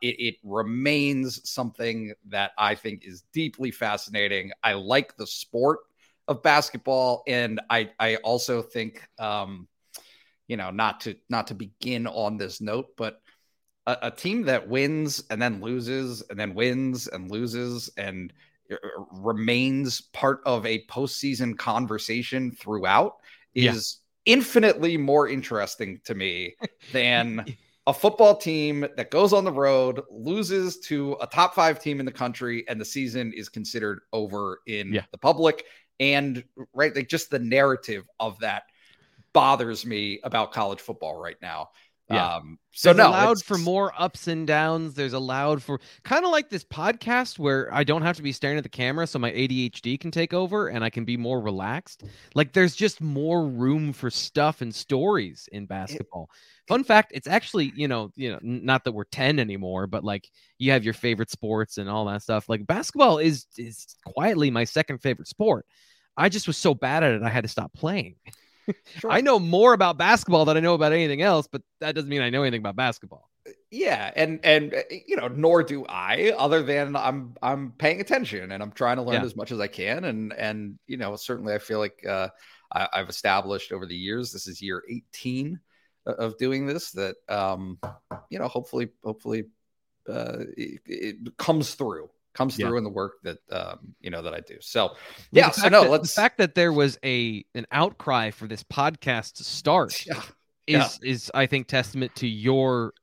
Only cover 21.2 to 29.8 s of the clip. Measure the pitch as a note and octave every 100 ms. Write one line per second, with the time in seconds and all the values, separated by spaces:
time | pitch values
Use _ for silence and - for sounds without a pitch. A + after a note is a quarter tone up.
21.2 | C#3 B2 B2 A2 B2 A2 A#2+ G#2+ - A#2
22.2 | A#2 C3 B2+ - G2+ G#2+ F#2 G#2 E3+ -
23.2 | - - _ B2+ B2 A2+ - - _ _
24.2 | - B3+ A#3+ A#3+ G#3+ D3 E3 E3 C#3 D3
25.2 | B2+ C3+ B2+ A2 G2 - G2+ F#2+ - G2+
26.2 | F#2+ F2 F2+ - A3 _ - C3 B2 A#2+
27.2 | A#2 A2 G#2+ - _ _ - C#3 G#3 G#3
28.2 | G#3+ - E3+ D#3 D3+ D3 C#3+ - A2+ D3+
29.2 | G3 G3 F#3 C#3 C#3 C3